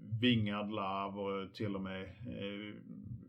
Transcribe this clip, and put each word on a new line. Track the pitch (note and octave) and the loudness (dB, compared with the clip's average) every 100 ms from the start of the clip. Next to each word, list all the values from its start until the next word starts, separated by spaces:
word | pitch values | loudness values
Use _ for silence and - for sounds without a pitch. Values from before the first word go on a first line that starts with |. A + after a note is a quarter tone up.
| G#2+ A2 | -6 4
vingad | B2 A#2 G#2 G#2 G#2 | 6 6 6 2 0
larv | G#2+ F#2+ G2 G2 G2+ | 0 2 2 0 0
och | G2 G2 F#2+ | 0 0 -2
till | - G#2+ G2 | -2 0 0
och | |
med, | F#2+ F#2+ | -2 -4
eh, | F#2+ F#2+ B2 A2+ G2+ G2+ G#2 - - - - - | -6 -8 -8 -4 -4 -4 -6 -10 -12 -12 -10 -10